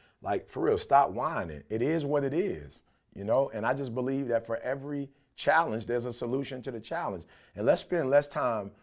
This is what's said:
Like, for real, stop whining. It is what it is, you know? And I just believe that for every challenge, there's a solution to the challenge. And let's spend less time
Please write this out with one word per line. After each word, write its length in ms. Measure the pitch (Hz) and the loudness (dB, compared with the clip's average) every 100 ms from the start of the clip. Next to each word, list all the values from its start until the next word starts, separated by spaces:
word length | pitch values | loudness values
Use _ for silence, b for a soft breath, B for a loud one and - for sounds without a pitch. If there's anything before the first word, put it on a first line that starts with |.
| b b | b b
Like, 260 | 98 101 - | -4 -4 -4
for 120 | 135 | -2
real, 140 | 156 110 | 2 2
stop 320 | - 139 78 | 6 6 6
whining. 540 | 101 147 143 87 73 - | 0 -2 -2 -4 -8 -6
It 120 | 113 | -2
is 240 | 131 165 143 | 2 0 2
what 180 | 147 | 0
it 100 | 139 | 2
is, 500 | 151 202 82 71 - _ _ _ | 0 -2 -4 -10 -18 _ _ _
you 120 | - 101 | -8 2
know? 240 | 123 139 | 2 2
And 120 | 107 113 | 0 -2
I 80 | |
just 200 | 139 131 | -2 -2
believe 360 | 120 127 135 131 | -4 -2 -2 0
that 160 | 117 117 | -2 0
for 100 | 113 | -4
every 500 | 127 139 139 143 139 b b - | -4 -6 -6 -6 -8 b b -2
challenge, 500 | - 160 165 110 107 | 2 4 2 -2 -2
there's 200 | 120 123 | -2 -2
a 80 | |
solution 480 | 117 120 135 135 131 | -6 -4 -2 -4 -8
to 100 | 123 | -8
the 80 | 117 | -10
challenge. 460 | - 170 147 92 - b b - | -6 -4 -4 -6 -10 b b 0
And 80 | 113 | 2
let's 160 | 175 | 2
spend 280 | - 175 131 | 0 -2 4
less 160 | 143 143 | 4 4
time 440 | 151 127 110 101 b | -2 0 0 -4 b